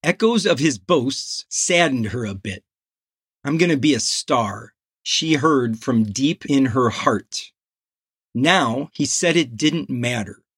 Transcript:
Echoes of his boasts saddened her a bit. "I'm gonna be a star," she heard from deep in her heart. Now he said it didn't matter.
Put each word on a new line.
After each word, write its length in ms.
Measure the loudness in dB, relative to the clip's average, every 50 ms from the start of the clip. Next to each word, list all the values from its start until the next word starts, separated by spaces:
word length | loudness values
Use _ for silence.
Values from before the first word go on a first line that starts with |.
Echoes 420 | 0 -2 0 _ 0 2 2 2 2
of 140 | 0 0 2
his 180 | 2 0 0 -2
boasts 680 | _ 0 0 2 2 0 -4 -6 -8 -10 -10 -12 -10 _
saddened 600 | -6 -4 -2 2 2 2 2 2 0 -2 -4 -4
her 180 | -4 -6 -6
a 80 | -6 -8
bit. 300 | -8 _ -10 -10 -10 _ _ _ _ _ _ _ _ _ _ _ _ _ _ _ _
"I'm 140 | _ -4 0
gonna 220 | 2 2 2 2 2
be 160 | 4 2 2
a 60 | 2
star," 760 | 0 -4 -4 -6 -2 0 0 0 0 -2 -6 -10 -14 -18 _ _ _ _ _ _
she 320 | _ -4 -2 -2 2 0 0
heard 460 | 2 4 2 2 4 2 0 -4 -4
from 320 | -2 0 2 2 2 2
deep 320 | 0 0 0 0 0 -2 -2
in 220 | 0 2 2 2
her 240 | 2 2 2 0 0
heart. 600 | 0 0 0 0 0 0 -4 _ -12 -12 -12 -14 _ _ _ _ _ _ _ _ _ _ _ _ _ _ _ _ _
Now 560 | 0 2 4 4 4 2 0 -2 -4 -6 -8
he 140 | _ -4 -4
said 320 | -2 -2 0 0 2 2 2
it 180 | 0 0 -4
didn't 320 | 0 0 0 0 0 -4 -4
matter. 560 | -6 -4 -2 -2 -2 -4 -6 -8 -12 _ _ _ _